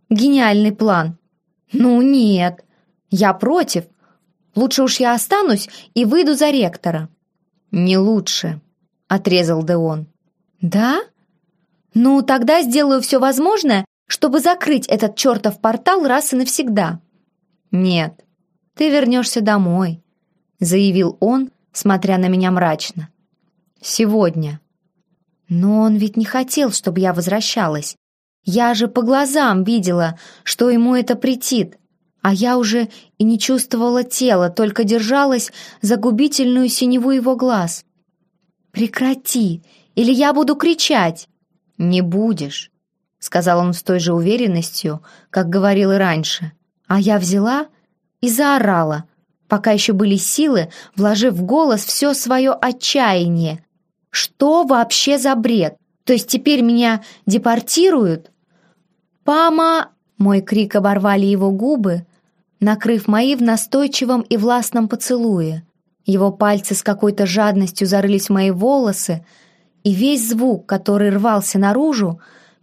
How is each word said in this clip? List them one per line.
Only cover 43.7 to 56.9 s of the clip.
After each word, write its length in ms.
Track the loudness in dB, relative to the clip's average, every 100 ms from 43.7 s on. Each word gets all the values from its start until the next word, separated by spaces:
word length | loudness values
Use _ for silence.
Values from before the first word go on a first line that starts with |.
с 80 | -2
той 180 | -2 -2
же 140 | 0
уверенностью, 840 | 0 0 0 0 -2 -4 -6 -8 -8 -14 -20 _
как 220 | -4 -2
говорил 420 | 2 2 2 2
и 40 | 2
раньше. 560 | 0 -2 -4 -8 -10 -16 _ _ -2
А 100 | 0
я 200 | 2 0
взяла 480 | 0 0 0 -2 -6 _ _ _ _ _
и 80 | -4
заорала, 760 | 0 2 2 2 2 0 -4 -10 _ _ _ -4
пока 220 | -2 2
еще 220 | 0 2
были 240 | 0 2 0
силы, 540 | -2 -2 0 0 -2 -8 -10 -2
вложив 380 | 0 2 0
в 80 | 0
голос 420 | 0 2 2 0
все 300 | -2 -2 -2
свое 420 | -2 -2 0 0 0
отчаяние. 1040 | -2 -4 -2 0 2 2 0 -2 -2 -6 _ _ _ _ _
"Что 540 | -8 -6 0 2 2
вообще 540 | 2 0 0 -2 0 0
за 180 | 0 0
бред? 400 | 0 0 0 -6 _ _
То 100 | -2
есть 140 | 0 0
теперь 340 | -2 0 2
меня 420 | 2 2 2